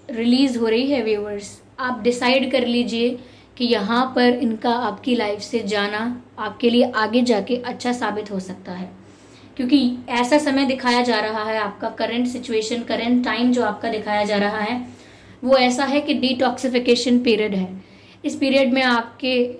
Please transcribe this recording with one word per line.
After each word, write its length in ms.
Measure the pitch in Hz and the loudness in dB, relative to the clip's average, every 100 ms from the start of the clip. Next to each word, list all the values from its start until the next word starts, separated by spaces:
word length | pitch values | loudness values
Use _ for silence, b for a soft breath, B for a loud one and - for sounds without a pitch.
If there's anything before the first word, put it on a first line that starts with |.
| - | -10
release 460 | 233 233 254 277 233 | -2 2 4 4 2
हो 120 | 226 | 0
रही 220 | 220 269 | 2 2
है 120 | 277 | 0
viewers। 600 | 220 208 208 202 202 - - - | 0 -2 -4 -8 -10 -16 -18 -8
आप 220 | 254 233 | -6 -2
decide 500 | 240 240 247 269 254 | -2 0 2 2 2
कर 140 | 262 240 | 0 0
लीजिए 520 | 240 240 233 240 247 B B B - | 0 0 0 0 -2 B B B -4
कि 80 | |
यहाँ 480 | 240 226 202 233 247 247 | 0 0 0 0 0 4
पर 180 | 247 | 4
इनका 360 | 247 240 220 247 | 4 0 0 0
आपकी 440 | 240 233 196 - | 0 -2 -4 -2
life 260 | 240 208 208 | 0 0 -4
से 200 | - 233 | -4 -6
जाना 600 | 202 208 202 214 233 247 - - | -2 -2 -2 -2 -4 -6 -12 -10
आपके 320 | 214 190 240 | -10 0 2
लिए 200 | 240 247 | 4 4
आगे 320 | 220 214 240 | 2 2 2
जाके 340 | 247 214 196 240 | 2 2 0 -4
अच्छा 360 | 247 247 247 | -4 -6 -4
साबित 380 | 240 220 208 214 | -2 -4 -4 -6
हो 100 | 190 | -8
सकता 320 | 185 185 - | -8 -12 -12
है, 200 | 180 185 - B B B B B - | -12 -12 -16 B B B B B -6
क्योंकि 400 | 247 294 247 - - | 0 2 2 -2 -4
ऐसा 300 | 240 247 302 | -2 2 2
समय 260 | 294 269 | 2 0
दिखाया 380 | 269 262 247 247 | 0 0 0 2
जा 180 | 240 220 | 2 0
रहा 240 | 214 220 | 0 -4
है, 140 | 220 220 | -4 -2
आपका 320 | 208 - 226 | -4 -6 -8
current 360 | - 220 240 247 | -4 -4 -2 -2
situation, 560 | 247 - 220 214 233 | -4 -4 -2 -2 -4
current 420 | 233 214 233 247 | -4 -4 0 0
time 280 | 247 220 247 | 0 0 2
जो 120 | 247 | 2
आपका 260 | 220 196 226 | 0 -2 -4
दिखाया 340 | 220 214 208 | -4 -2 0
जा 120 | 208 208 | 0 0
रहा 220 | 202 214 | 0 -2
है, 420 | 208 247 247 B B B B B | -4 -4 -8 B B B B B
वो 120 | 247 262 | 2 4
ऐसा 280 | 247 247 | 4 2
है 160 | 269 285 | 0 0
कि 140 | 294 | 0
detoxification 1040 | 254 247 254 254 247 262 247 247 240 262 247 | 0 0 2 0 0 -2 0 2 2 4 2
period 360 | 247 214 214 | 4 2 0
है। 280 | 196 185 185 B B B B | -2 -4 -8 B B B B
इस 120 | 294 - | -8 -2
period 360 | 269 262 262 | 2 4 4
में 100 | 262 | 2
आपके 720 | 254 240 226 - 254 254 247 | 2 0 -2 -6 -2 0 0